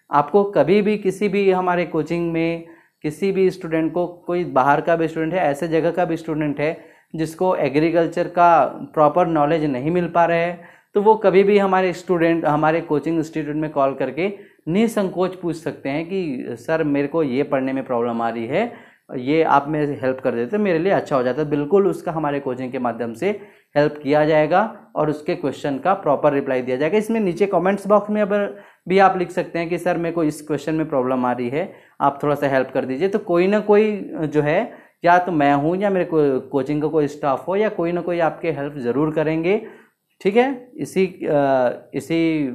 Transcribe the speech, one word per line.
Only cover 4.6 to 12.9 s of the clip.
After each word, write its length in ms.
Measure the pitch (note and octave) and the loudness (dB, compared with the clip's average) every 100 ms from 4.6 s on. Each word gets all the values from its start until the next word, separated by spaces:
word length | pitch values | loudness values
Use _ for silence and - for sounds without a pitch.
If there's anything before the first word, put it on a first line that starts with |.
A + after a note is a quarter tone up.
| C3+ D3+ | 2 2
का 160 | D#3+ E3 | 2 0
भी 120 | D#3+ | 0
स्टूडेंट 260 | D#3+ D#3+ | -2 -4
है, 60 | F3+ | 0
ऐसे 280 | D#3 C#3 E3+ | 0 -2 -2
जगह 220 | D#3+ E3 | 0 0
का 140 | F3 | 0
भी 120 | F3 D#3+ | -2 -4
स्टूडेंट 440 | D#3+ D3+ D3+ C#3+ | -4 -4 -2 -2
है 160 | D3+ E3+ - _ _ | -4 -4 -14 _ _
जिसको 400 | D#3+ D#3 - F#3 F#3 | -6 -6 -2 0 2
एग्रीकल्चर 720 | C#3+ C#3 E3 E3 E3 F3 E3+ | 2 2 4 2 0 -2 -2
का 340 | F3 F3 D#3+ B2+ - - | 4 6 6 4 -2 -4
प्रॉपर 320 | D#3 D3+ F3+ E3+ | 2 4 4 2
नॉलेज 360 | D#3+ D3 E3 D3+ | 2 2 2 0
नहीं 240 | B2 D3+ | -2 -2
मिल 180 | F3+ E3+ | -2 0
पा 160 | F3 | 2
रहा 140 | E3+ E3+ | 2 2
है, 220 | E3+ F3 - - _ | -2 -6 -16 -20 _
तो 80 | G#3 | 2
वो 120 | G#3 G#3 | 4 4
कभी 260 | F#3+ F#3 | 4 4
भी 140 | G3 G#3 | 6 4
हमारे 340 | G3 F#3 F#3 | 4 2 0
स्टूडेंट 520 | F3 - F3 E3 E3 | -4 -2 2 2 2
हमारे 360 | D3+ D3+ D#3 E3 | 2 2 2 0
कोचिंग 360 | D#3+ | 0